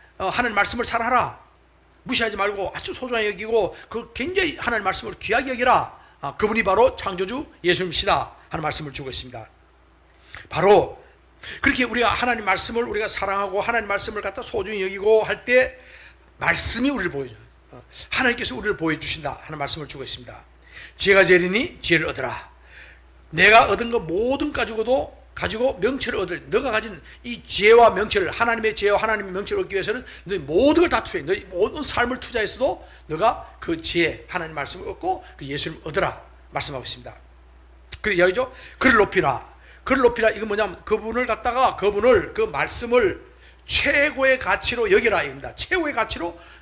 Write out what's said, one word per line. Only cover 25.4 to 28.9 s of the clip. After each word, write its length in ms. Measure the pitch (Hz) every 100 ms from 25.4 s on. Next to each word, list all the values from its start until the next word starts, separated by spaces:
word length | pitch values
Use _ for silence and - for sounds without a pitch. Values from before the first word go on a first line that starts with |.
| 175 220 254 -
명철을 420 | 202 262 226 233
얻을, 280 | 180 160 135
너가 220 | 202 269
가진 280 | 214 220 165 - -
이 200 | 240 226
지혜와 480 | - - 208 233 226
명철을, 400 | 190 208 208 165
하나님의 440 | - 233 226 220 -
지혜와 240 | 202